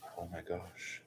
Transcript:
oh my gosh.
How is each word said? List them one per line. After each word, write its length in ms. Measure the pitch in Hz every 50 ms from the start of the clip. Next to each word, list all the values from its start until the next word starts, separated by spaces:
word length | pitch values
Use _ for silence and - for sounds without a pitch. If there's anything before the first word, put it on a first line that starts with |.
| - - -
oh 100 | - 85 85
my 100 | 87 80
gosh. 600 | 82 - 87 90 87 87 - - - - - - -